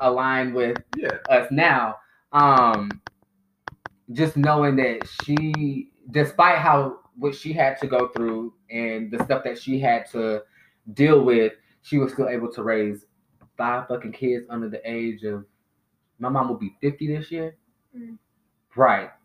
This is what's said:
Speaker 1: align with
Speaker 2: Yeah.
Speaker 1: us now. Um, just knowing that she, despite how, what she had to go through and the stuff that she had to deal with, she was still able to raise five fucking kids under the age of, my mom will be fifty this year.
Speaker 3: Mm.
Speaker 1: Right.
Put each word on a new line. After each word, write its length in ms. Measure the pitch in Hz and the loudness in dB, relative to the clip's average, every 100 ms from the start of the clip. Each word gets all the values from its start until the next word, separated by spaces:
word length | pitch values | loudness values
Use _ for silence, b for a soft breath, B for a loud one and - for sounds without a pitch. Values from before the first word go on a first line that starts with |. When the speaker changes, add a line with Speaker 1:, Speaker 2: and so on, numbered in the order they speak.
Speaker 1:
align 520 | 127 127 131 131 127 | 0 2 0 0 -2
with 240 | 123 120 120 - 311 | -2 -2 -2 -6 -4
Speaker 2:
Yeah. 220 | - - - | -4 -4 2
Speaker 1:
us 180 | 127 - | 2 4
now. 460 | 139 165 131 110 - b b b | 2 4 2 0 -6 b b b
Um, 720 | 143 143 131 117 107 101 - - _ _ _ _ _ - - - _ - | 4 6 6 6 2 -4 -10 -16 _ _ _ _ _ -20 -18 -20 _ -12
just 260 | 120 156 147 | -2 0 2
knowing 380 | 151 147 143 131 | 2 4 4 2
that 300 | 123 113 - - | 0 -2 -8 -10
she, 680 | 143 151 156 151 143 135 - _ 131 | -2 -2 -2 -2 -4 -4 -12 _ -4
despite 460 | 147 143 - 175 160 | 0 0 4 4 6
how, 400 | 160 143 135 - _ 123 | 4 2 2 -8 _ -6
what 160 | 139 | -6
she 200 | 139 156 | -4 -6
had 260 | 160 135 135 | 0 0 0
to 80 | 135 | -2
go 220 | 127 120 | 0 0
through 440 | 123 113 113 117 _ _ | -2 -4 -4 -8 _ _
and 400 | 117 113 110 107 | -8 -6 -6 -8
the 120 | 120 | -6
stuff 200 | - 131 123 | -2 -2 -4
that 120 | - | -10
she 220 | 131 135 | -4 -2
had 300 | 131 117 - | 0 0 -2
to 300 | 120 110 107 - b b b 110 | -6 -4 -4 -8 b b b -14
deal 300 | 104 151 147 | 2 6 6
with, 300 | 123 117 110 - _ _ | 6 4 2 -2 _ _
she 160 | - 143 | -4 -2
was 140 | 135 | -2
still 140 | - 120 | -2 -4
able 220 | 120 117 | -4 -6
to 100 | 117 | -6
raise 420 | 110 110 104 101 _ _ _ _ _ - | -2 0 -2 -4 _ _ _ _ _ -6
five 300 | 120 123 127 | -4 -4 -4
fucking 240 | 123 110 | -8 -8
kids 340 | - 127 120 - | -4 -2 -2 -6
under 200 | 117 110 | -10 -8
the 120 | 107 117 | -10 -8
age 340 | 117 113 104 | -6 -6 -6
of, 220 | 107 104 - _ _ _ _ _ _ - | -8 -10 -12 _ _ _ _ _ _ -10
my 100 | 127 | -4
mom 180 | 135 123 | -2 -2
will 80 | 113 | -4
be 180 | 98 - | -8 -4
fifty 260 | 143 143 151 | -4 -4 -6
this 240 | 151 151 | -6 -8
year. 240 | 165 160 160 _ _ _ 247 | -10 -10 -12 _ _ _ -20
Speaker 3:
Mm. 200 | 233 226 _ _ _ _ _ 123 | -18 -20 _ _ _ _ _ 2
Speaker 1:
Right. 340 | 123 98 95 _ | 2 2 -4 _